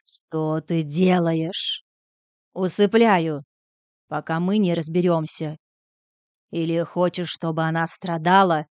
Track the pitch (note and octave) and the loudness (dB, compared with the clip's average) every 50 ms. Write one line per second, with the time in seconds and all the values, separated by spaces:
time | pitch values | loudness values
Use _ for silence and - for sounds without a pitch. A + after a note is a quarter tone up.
0 | _ - - - _ _ - D#3+ D#3 D#3 D#3 D#3+ D#3+ - E3+ E3 D#3+ D3 C#3+ E3+ | _ -20 -20 -20 _ _ -6 -4 -2 -2 -2 -4 -4 -2 -2 -2 -2 -2 0 2
1 | F#3 F#3 F#3 F3+ E3+ E3 E3 D#3+ D#3+ D#3+ G3 - - - - - _ _ _ _ | 2 4 4 4 2 2 0 0 -2 -4 -6 -6 -6 -6 -6 -8 _ _ _ _
2 | _ _ _ _ _ _ _ _ _ _ _ F3 F#3+ F3+ - G#3 G#3 G3 G#3+ A3+ | _ _ _ _ _ _ _ _ _ _ _ -4 -4 -2 2 2 0 2 4 4
3 | A#3 A3+ G3+ F3 E3 D#3+ D3+ C#3 D3 _ _ _ _ _ _ _ _ _ _ _ | 4 4 4 2 2 -2 -4 -6 -10 _ _ _ _ _ _ _ _ _ _ _
4 | _ _ D#3 D3+ D3+ - D#3+ E3 F3 F#3 G3+ A3 G3+ F3 E3+ E3+ D#3 D#3 E3 F3+ | _ _ -8 -8 -4 -4 -4 -2 0 0 2 2 2 2 0 -2 -4 -2 0 2
5 | F3 F3+ E3+ D#3+ D#3 D#3 - - E3 D3+ D#3 - _ _ _ _ _ _ _ _ | 2 2 2 2 -2 -4 -8 -8 -8 -8 -8 -12 _ _ _ _ _ _ _ _
6 | _ _ _ _ _ _ _ _ _ _ - E3+ E3 E3 E3 E3+ E3+ - - F3 | _ _ _ _ _ _ _ _ _ _ -4 -4 -2 0 0 -2 -2 -2 0 0
7 | F3+ F3+ - - F3 D#3 - - - E3 D#3+ D#3+ D#3+ D#3+ D#3+ E3 E3 D#3+ - - | 0 0 0 -4 -6 -6 -6 -6 -4 -4 -2 -2 -2 -2 0 -2 -2 -4 -6 -10
8 | - F3 E3+ E3 D#3 F3 F#3 G3 G3 F#3 E3 D3+ D3+ _ _ | -8 -6 -6 -2 2 4 6 6 6 4 2 -2 -2 _ _